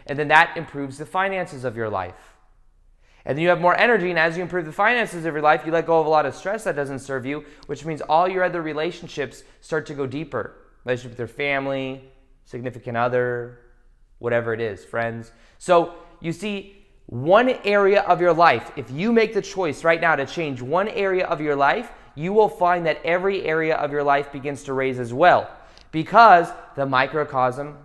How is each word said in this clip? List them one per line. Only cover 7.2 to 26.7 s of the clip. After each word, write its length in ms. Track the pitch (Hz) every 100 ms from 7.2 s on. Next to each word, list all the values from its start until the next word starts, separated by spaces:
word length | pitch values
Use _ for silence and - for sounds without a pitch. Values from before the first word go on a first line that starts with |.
| 123
you, 180 | 147 - - -
which 200 | 143 156
means 160 | 151
all 260 | - 156 185
your 160 | 185
other 180 | 180 170
relationships 840 | 156 147 160 165 165 - 131 - - _
start 260 | - 160 151
to 80 | 143
go 100 | 131
deeper. 500 | 135 165 120 - - _ _ -
Relationship 260 | 123 123
with 80 | 113
your 80 | 113
family, 760 | - 143 139 135 135 131 131 - _ _ _ _
significant 520 | 123 123 120 - 117
other, 640 | 123 123 123 123 120 123 - _ _ _ _ -
whatever 340 | 117 120 117
it 80 | 113
is, 240 | 113 98 -
friends. 460 | 117 117 113 113 _ _ _
So 380 | - 175 165 - - -
you 100 | 160
see, 540 | 165 214 202 - - _ _ -
one 420 | 120 143 202 254 - 202
area 360 | 208 196 202
of 200 | - 170
your 120 | 175
life, 380 | 165 170 120 - -
if 120 | 127
you 200 | 135 214
make 220 | 233 220
the 80 | 208
choice 420 | - 185 170 127
right 160 | 165 170
now 160 | 170 147
to 100 | 135
change 360 | - 156 127
one 260 | 123 170 208
area 380 | - 196 185 -
of 160 | 160
your 140 | 151 139
life, 360 | 139 190 247 - - -
you 160 | 170
will 160 | 214 208
find 380 | 214 175 180 165
that 140 | 151
every 400 | - 180 190 196
area 320 | - 160 160 156
of 160 | 147
your 120 | 147
life 280 | 143 143 147
begins 320 | 143 139 139
to 100 | -
raise 260 | 135 131 123
as 140 | 117
well. 360 | 123 175 127 - - - - -
Because 560 | 156 160 196 - 180 170 - -